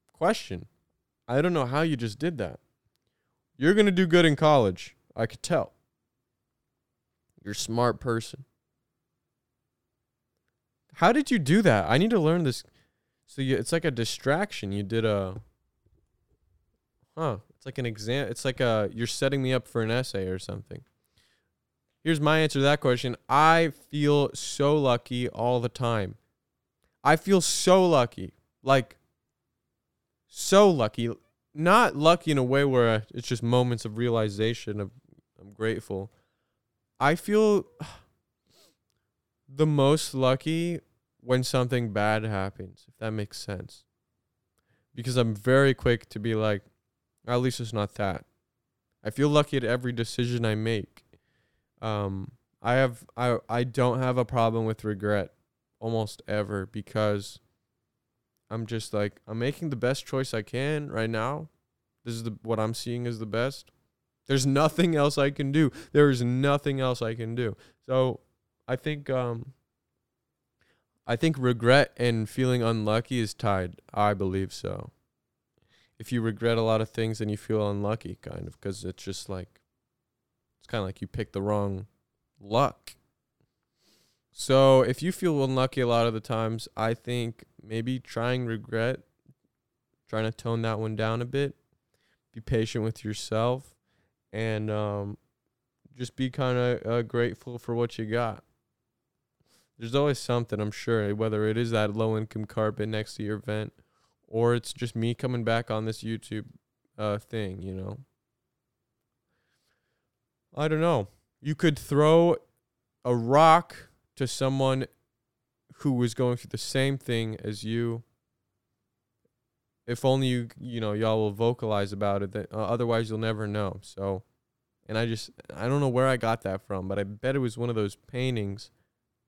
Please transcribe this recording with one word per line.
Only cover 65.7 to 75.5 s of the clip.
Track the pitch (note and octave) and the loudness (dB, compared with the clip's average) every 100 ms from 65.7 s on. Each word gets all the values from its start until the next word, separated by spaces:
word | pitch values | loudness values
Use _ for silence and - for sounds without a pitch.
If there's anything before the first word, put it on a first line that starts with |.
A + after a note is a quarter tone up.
| - - | 0 0
There | D3 D3 | 4 6
is | B2+ | 4
nothing | A#2+ B2+ C#3 C#3+ D3 C3+ | 0 2 2 2 0 -2
else | B2+ B2 | -2 -2
I | A2+ | -4
can | A2+ A2+ | -6 -6
do." | A#2 A#2 G2 - _ - | -4 -4 -6 -14 _ -2
So | C3 C3 - _ _ _ _ - | 2 2 0 _ _ _ _ -6
I | B2+ | -4
think, | D#3 D3 C#3 | -4 -6 -4
um, | C3 B2 A#2 C3 - _ _ _ _ _ _ _ _ _ _ _ _ _ _ - | -4 -2 -6 -10 -18 _ _ _ _ _ _ _ _ _ _ _ _ _ _ -4
I | A#2 | 0
think | D#3+ C#3 | 0 2
regret | B2 A#2+ A#2 C3+ C#3 - | 2 4 6 6 4 0
and | A#2+ A2+ G#2+ | 0 0 -2
feeling | - B2+ B2 | 0 0 2
unlucky | A2+ A2+ G#2+ A2 - B2+ | 2 0 0 0 0 -4
is | G#2+ | -4
tied. | - A2+ F#2+ F2+ - - | -4 -2 0 -2 -10 -8
I | - G#2 | 0 0
believe | G2 F#2+ F#2+ F#2+ | 2 -2 -2 -4
so. | - F#2 - - - _ _ _ _ _ | -8 -8 -8 -12 -18 _ _ _ _ _